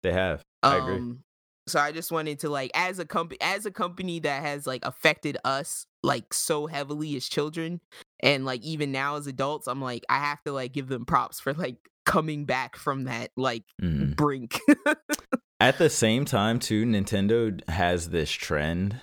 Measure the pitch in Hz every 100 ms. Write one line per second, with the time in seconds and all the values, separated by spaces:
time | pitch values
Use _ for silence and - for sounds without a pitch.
0 | 92 90 92 80 _ _ 135 139 131 123
1 | 120 123 _ _ _ _ - 156 147 160
2 | 160 165 156 147 156 143 131 151 185 185
3 | 165 180 170 147 156 196 208 185 180 180
4 | 185 170 151 139 151 143 143 131 - -
5 | 160 151 147 139 - 135 147 - - _
6 | - 127 - - - 151 151 151 139 147
7 | 156 139 - - 151 165 165 175 _ -
8 | - _ 131 143 135 127 123 156 143 135
9 | 139 147 143 131 139 151 - 131 131 120
10 | - 135 147 143 - 139 127 135 131 131
11 | 117 151 117 - - 147 147 120 _ _
12 | - 165 156 151 143 131 127 - - 135
13 | 131 117 117 - 131 120 - - 90 78
14 | - 71 147 135 117 - - 294 - -
15 | - - - - _ _ 120 - 160 -
16 | 113 117 139 110 107 117 - 107 117 107
17 | 95 101 98 117 113 90 - 87 87 90
18 | 82 82 76 - - 76 76 85 98 120